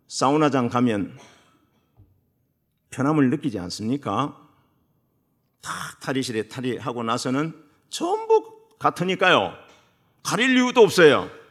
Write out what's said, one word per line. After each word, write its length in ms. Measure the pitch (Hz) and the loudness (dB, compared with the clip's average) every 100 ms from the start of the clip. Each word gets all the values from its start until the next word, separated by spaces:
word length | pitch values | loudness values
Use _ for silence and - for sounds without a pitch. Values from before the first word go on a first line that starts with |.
| - | -14
사우나장 640 | - 131 151 147 131 120 | -2 0 2 2 0 0
가면 480 | 123 123 104 - - - _ _ _ _ _ _ _ _ _ _ _ _ _ _ _ _ | 0 0 -2 -6 -12 -20 _ _ _ _ _ _ _ _ _ _ _ _ _ _ _ _
편함을 400 | - 135 156 131 | -4 0 2 2
느끼지 260 | 139 143 101 | 0 -4 -8
않습니까? 800 | 90 - 107 135 117 101 147 - _ _ _ _ _ _ _ _ _ _ _ _ | -8 -8 -6 -6 -4 -4 -4 -8 _ _ _ _ _ _ _ _ _ _ _ _
탁 380 | - 165 151 - | -14 -12 -12 -12
탈의실에 480 | - 131 127 110 104 | -6 -4 -4 -6 -8
탈의하고 560 | - 127 110 123 120 | -8 -6 -6 -8 -6
나서는 600 | 113 123 135 131 160 160 _ _ _ | -4 -4 -2 -4 -4 -10 _ _ _
전부 800 | - 330 427 440 440 - - _ - | -8 -4 -2 2 0 0 -14 _ -4
같으니까요. 760 | 143 151 180 175 185 139 90 - - _ _ _ _ _ | -2 -2 -4 0 4 4 2 -6 -20 _ _ _ _ _
가릴 320 | - 170 254 254 | -4 0 2 2
이유도 260 | 247 240 | 2 6
없어요. 480 | 202 - 156 110 85 - - | 6 8 6 6 0 -12 -20